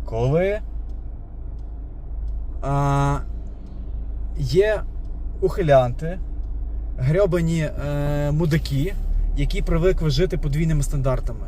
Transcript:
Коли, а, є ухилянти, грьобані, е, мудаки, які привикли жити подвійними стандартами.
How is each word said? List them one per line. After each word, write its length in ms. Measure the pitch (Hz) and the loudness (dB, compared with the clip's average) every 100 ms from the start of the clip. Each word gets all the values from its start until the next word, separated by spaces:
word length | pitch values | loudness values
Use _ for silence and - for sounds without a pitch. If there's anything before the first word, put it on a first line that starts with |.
Коли, 560 | - 113 127 160 190 208 - - - - - - - - - - - - - - - - - - - - | -4 0 2 2 2 0 -4 -8 -8 -8 -8 -10 -12 -10 -10 -10 -10 -10 -10 -10 -8 -6 -4 -4 -6 -4
а, 560 | 135 139 143 139 139 143 - - - - - - - - - - - - | -2 0 2 2 2 0 -4 -8 -10 -12 -12 -10 -8 -8 -6 -6 -6 -4
є 440 | 131 165 208 208 - - - - - - | 2 4 4 2 -4 -6 -6 -6 -6 -2
ухилянти, 800 | 190 - 160 135 123 123 160 180 - - - - - - - - | -2 0 6 6 6 -2 -4 -4 -6 -4 -4 -4 -4 -4 -6 0
грьобані, 640 | 127 170 202 175 165 165 | 2 4 4 4 2 2
е, 720 | 151 - 143 143 143 147 147 | 0 -2 -2 0 2 2 2
мудаки, 640 | 151 170 160 - 139 127 - - - - - | 2 2 2 2 0 0 0 0 2 2 2
які 260 | 143 170 | 0 0
привикли 480 | - 165 185 175 156 | 2 4 4 4 2
жити 280 | 131 185 170 | 2 2 0
подвійними 440 | 147 143 165 151 | 0 2 2 2
стандартами. 640 | 135 147 135 127 - 117 | 2 0 2 0 -2 -4